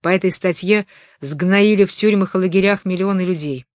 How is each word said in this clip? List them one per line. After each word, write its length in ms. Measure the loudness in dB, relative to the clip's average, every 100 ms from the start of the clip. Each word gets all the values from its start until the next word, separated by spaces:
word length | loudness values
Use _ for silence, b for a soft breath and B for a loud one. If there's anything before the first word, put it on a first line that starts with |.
По 60 | 0
этой 220 | 0 -2
статье 560 | -2 -4 -4 0 0 -2 b b b
сгноили 640 | -12 -4 0 4 4 4
в 80 | 2
тюрьмах 420 | 2 0 2 0
и 40 | -2
лагерях 460 | 0 2 2 0
миллионы 380 | -4 -4 -2 -2
людей. 440 | -2 -4 -4 -8 -12